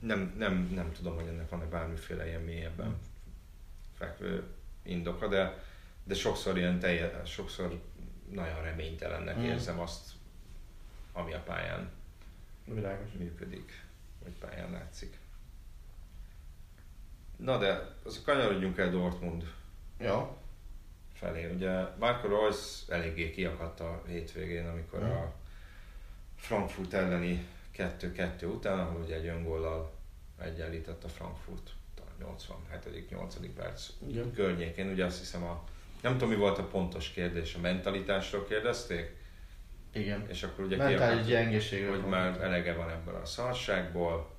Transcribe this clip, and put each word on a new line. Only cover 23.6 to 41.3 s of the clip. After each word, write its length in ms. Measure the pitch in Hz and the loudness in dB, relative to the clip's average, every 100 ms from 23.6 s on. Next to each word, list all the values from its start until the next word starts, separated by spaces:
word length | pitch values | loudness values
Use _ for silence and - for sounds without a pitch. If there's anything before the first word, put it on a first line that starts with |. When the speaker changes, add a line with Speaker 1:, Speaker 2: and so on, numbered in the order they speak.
| 85 - | -4 -4
Speaker 1:
a 220 | 85 85 87 | -4 -4 -4
hétvégén, 600 | 87 78 82 85 85 85 | -4 -4 -4 -2 -2 -2
amikor 340 | 82 82 - | -2 -4 0
Speaker 2:
Mhm. 100 | 107 | 2
Speaker 1:
a 220 | 123 82 - - - - - - - - - - - | 2 0 -4 -10 -12 -14 -14 -12 -12 -12 -12 -12 -10
Frankfurt 560 | - 107 95 - 92 | 2 2 2 -2 0
elleni 540 | 98 92 90 87 87 - - - | 4 4 4 4 2 0 -10 -14
kettő 420 | - 92 - 87 | -2 -2 0 -4
kettő 340 | 82 87 80 85 | 0 -2 0 -2
után, 320 | - 104 95 | 0 2 2
ahol 220 | 87 85 | 2 0
ugye 140 | 82 | -2
egy 120 | 80 82 | -2 -2
öngóllal 680 | 82 82 80 82 80 78 - - - - - | -2 0 0 0 0 -4 -6 -10 -12 -14 -8
egyenlített 680 | 87 82 80 82 80 85 | -6 -4 -4 -4 -6 -6
a 40 | 87 | -8
Frankfurt, 640 | - 87 87 - 87 - - - | -6 -6 -6 -6 -8 -8 -10 -10
talán 180 | - - - | -12 -12 -10
nyolcvanhetedik, 880 | - - - 85 82 80 - 82 85 | -8 -8 -8 -8 -8 -8 -8 -8 -6
nyolcadik 400 | 87 90 - 87 | -6 -4 -6 -8
perc 340 | - - - - - - | -6 -6 -6 -8 -8 -4
Speaker 2:
Igen. 240 | 117 120 | -2 -2
Speaker 1:
környékén. 580 | 113 98 87 82 85 95 | 4 4 4 0 0 0
Ugye 140 | 95 | 4
azt 140 | 90 87 | 2 2
hiszem 240 | - 87 | -4 -4
a 200 | 87 85 - - - - | -2 -4 -6 -10 -12 -2
nem 80 | 120 | 2
tudom, 160 | 127 117 | 4 6
mi 60 | 107 | 8
volt 220 | 101 92 | 8 6
a 60 | |
pontos 460 | 92 98 87 - 78 | 2 2 2 0 -4
kérdés, 440 | - 87 85 80 | 0 2 2 -2
a 40 | 87 | 0
mentalitásról 840 | 87 92 92 98 95 98 92 101 | 2 4 2 0 2 2 4 0
kérdezték? 720 | - 107 113 - - 85 80 - - - - - - - - | 2 2 4 2 0 -2 -2 -8 -14 -14 -14 -14 -12 -12 -6
Speaker 2:
Igen. 320 | 113 98 101 - | -2 0 0 -2
Speaker 1:
És 140 | 95 | -4
akkor 220 | 92 - | -4 -2
ugye 120 | 95 92 | 2 6
Speaker 2:
Mentális 220 | 135 - 120 | 8 8 8
Speaker 1:
kiakadt, 180 | 117 | 8
Speaker 2:
gyengeségről 600 | 110 | 8